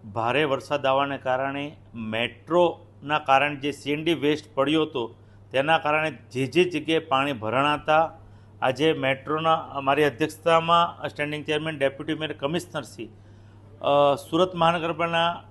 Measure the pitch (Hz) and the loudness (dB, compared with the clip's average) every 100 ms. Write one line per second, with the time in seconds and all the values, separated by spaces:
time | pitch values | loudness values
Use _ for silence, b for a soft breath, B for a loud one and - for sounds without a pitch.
0 | 113 110 113 131 151 131 - 147 131 135 | -8 -4 0 2 2 -2 -2 -2 2 2
1 | 143 135 135 127 135 139 147 147 - 117 | 0 -4 -2 -2 -2 -6 -10 -12 -18 -12
2 | 110 110 120 - - 170 175 - - - | -6 -4 -4 -6 0 4 4 0 -18 -18
3 | 139 151 151 135 143 147 143 139 139 147 | -4 -4 2 2 2 -2 -6 -6 -6 -4
4 | 160 151 143 151 - - 139 160 156 139 | -2 0 0 0 -4 -2 2 2 0 -4
5 | 113 - b b - 127 143 160 151 156 | -8 -10 b b -4 -2 2 2 2 0
6 | 156 123 - 127 131 156 180 156 139 160 | -2 -6 -10 -6 0 2 2 0 -2 -2
7 | 160 135 143 123 107 123 143 147 151 156 | 0 0 0 -2 -2 0 0 0 2 2
8 | 160 - b b b - 123 131 156 143 | 2 -4 b b b -4 -4 0 0 2
9 | 135 135 143 156 160 160 127 135 139 147 | -2 -2 -4 -2 0 0 -2 -4 0 2
10 | 147 120 151 - 170 165 165 170 170 - | 2 0 -4 -2 2 2 4 4 4 -2
11 | 151 - 147 151 147 151 160 147 135 139 | -10 -6 -6 -6 -4 -4 -4 0 -2 -2
12 | 151 147 156 101 139 170 - 156 113 - | -8 -6 -6 -4 -4 -4 -4 -10 -10 -14
13 | 107 - b b b b - - - 143 | -16 -16 b b b b -20 -4 2 4
14 | 143 135 - 165 185 180 165 175 165 160 | 4 2 -2 0 0 2 2 2 -4 -2
15 | 170 165 170 170 - | -2 0 0 -2 -12